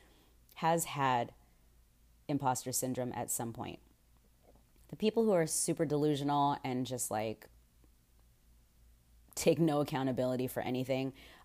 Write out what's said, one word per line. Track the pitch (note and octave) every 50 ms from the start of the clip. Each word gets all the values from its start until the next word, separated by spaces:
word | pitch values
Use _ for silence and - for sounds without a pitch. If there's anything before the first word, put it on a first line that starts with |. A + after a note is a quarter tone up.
| - - _ _ _ _ _ _ _ - -
has | - E3 E3 E3+ E3+ E3
had | - - C#3+ C#3 C3 B2+ A#2+ A#2+ - - - _ _ _ _ _ _ _ _ _ _ _ _ _ _ _ _ _ -
imposter | D3 C#3 C#3+ B2+ C3 - - C3
syndrome | B2 - - B2+ B2 B2+ B2 B2 -
at | A#2+ A#2 -
some | - - B2 A#2 A#2
point. | B2 G#2+ F#2 E2+ - - - _ _ _ _ _ - _ _ _ _ _ - - - _ _ _ - - -
The | D#3
people | - G#3 G#3+ G#3+ A3+ A3+
who | A3 G3
are | E3+ D#3+
super | D#3+ - - - - D#3+ - E3
delusional | C#3 D3 D3 D3 D3+ D3 C#3 C#3+ C#3+ D3 C#3+ C#3+ C#3+ C#3 - -
and | C3+ B2+ B2+ B2+
just, | B2 B2+ A#2+ - -
like, | - G#2+ A2 A2+ G#2+ - - - - - - _ _ _ - - _ _ _ _ _ - - - _ _ _ - - - _ _ _ _ - - - _ _ _ - - - - -
take | - - F3 D#3+ C#3+
no | E3+ D#3 D3 D3
accountability | D3 - D3+ C3 C3 C3+ B2+ C3 B2+ B2+ B2+ B2 C3
for | B2+ - A#2 -
anything, | G2+ B2+ B2+ B2+ A#2+ C3+ C3 C3+ C3+ - - - - - -